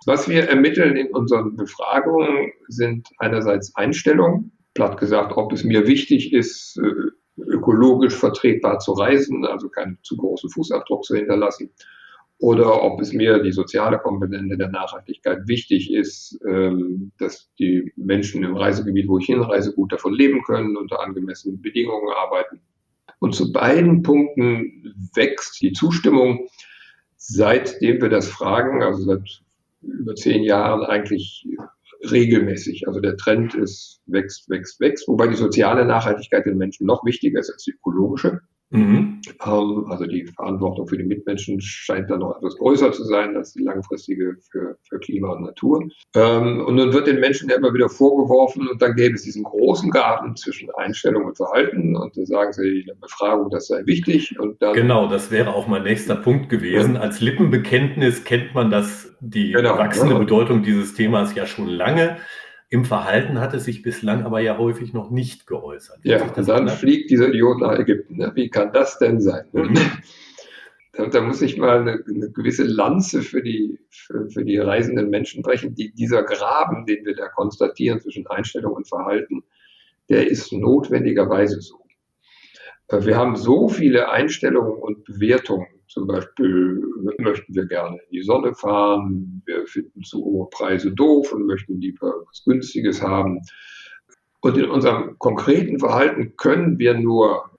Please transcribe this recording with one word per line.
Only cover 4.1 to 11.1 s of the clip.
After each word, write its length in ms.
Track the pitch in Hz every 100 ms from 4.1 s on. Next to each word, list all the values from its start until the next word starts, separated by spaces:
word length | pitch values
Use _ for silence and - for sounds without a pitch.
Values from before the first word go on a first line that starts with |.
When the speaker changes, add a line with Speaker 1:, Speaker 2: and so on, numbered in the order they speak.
| 147 87 - - _ _
Speaker 1:
platt 240 | - 101 -
gesagt, 400 | 101 104 104 -
ob 160 | 107
es 120 | -
mir 220 | 113 110 107
wichtig 460 | 139 - 139 -
ist, 480 | 120 113 - - -
äh, 580 | 107 - - - _ -
ökologisch 760 | - - 123 110 127 127 127
vertretbar 640 | - 110 - 117 107 107 101
zu 120 | -
reisen, 520 | 95 113 139 139 131
also 240 | - 98 101
keinen 300 | - 95 90
zu 140 | - -
großen 340 | 95 90 92
Fußabdruck 540 | - - - - -
zu 100 | -